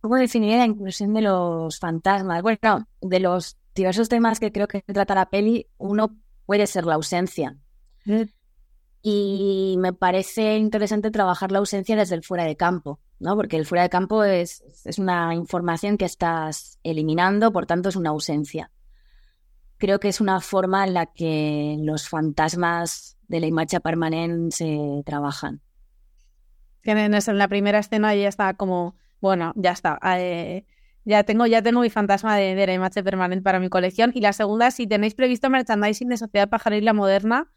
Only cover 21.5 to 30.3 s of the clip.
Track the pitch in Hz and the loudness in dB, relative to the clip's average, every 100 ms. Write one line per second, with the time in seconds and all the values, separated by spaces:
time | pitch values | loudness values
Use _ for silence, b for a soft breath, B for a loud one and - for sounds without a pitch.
21.5 | 151 151 151 156 156 - 160 156 147 156 | -2 -4 -4 -4 -4 -4 -2 -2 0 -2
22.5 | 175 170 170 170 - - _ _ 165 170 | 0 -2 -2 -4 -8 -14 _ _ -4 0
23.5 | 160 160 175 165 165 160 160 165 170 165 | -2 0 -2 -2 -2 -2 -2 -4 -4 -4
24.5 | - 160 147 147 143 143 147 143 139 151 | -4 -4 -2 -4 -6 -6 -4 -4 -6 -10
25.5 | 147 _ _ _ _ _ _ _ _ _ | -10 _ _ _ _ _ _ _ _ _
26.5 | _ _ _ 220 214 208 208 - 202 196 | _ _ _ -2 0 2 2 2 0 2
27.5 | 202 202 214 208 214 214 202 202 196 190 | 2 2 2 0 0 2 2 0 0 -2
28.5 | 190 190 180 175 - _ _ 196 185 165 | 0 -2 -2 -4 -8 _ _ 0 0 -2
29.5 | 214 180 185 170 147 185 180 180 | 0 0 0 -4 -2 0 0 -2